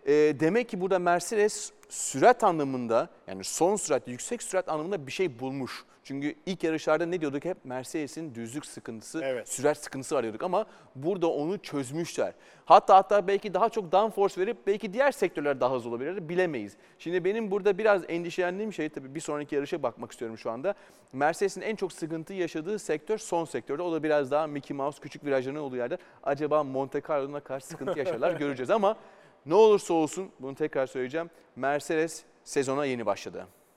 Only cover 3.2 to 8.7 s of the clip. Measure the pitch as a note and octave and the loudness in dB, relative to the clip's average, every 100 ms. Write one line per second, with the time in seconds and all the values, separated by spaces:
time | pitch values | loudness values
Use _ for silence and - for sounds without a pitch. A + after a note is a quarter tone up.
3.2 | - F#2+ F#2+ - E3+ G#3 - C3 - B2 | -12 -10 -6 2 2 2 0 0 -2 -10
4.2 | - A#3+ - F#3 - D#3 E3 G3+ C3 - | -6 -8 -4 -2 -2 -4 -4 -6 -4 -2
5.2 | F#3 A#2 C3 C#3 B2 - - _ - C#3 | -2 -2 -6 -6 -6 -10 -18 _ -10 -6
6.2 | C#3+ - - F3+ E3 D#3+ - D#3 E3+ F3+ | -6 -6 -8 -4 -2 0 2 0 0 -2
7.2 | D3+ C#3+ E3 F#3 C3 B2+ B2+ E3 C#3+ D#3 | -2 -4 -6 -8 -8 -10 -6 -6 -6 -8
8.2 | D#3+ A#2 A2+ C#3+ - | -10 -8 -10 -10 -12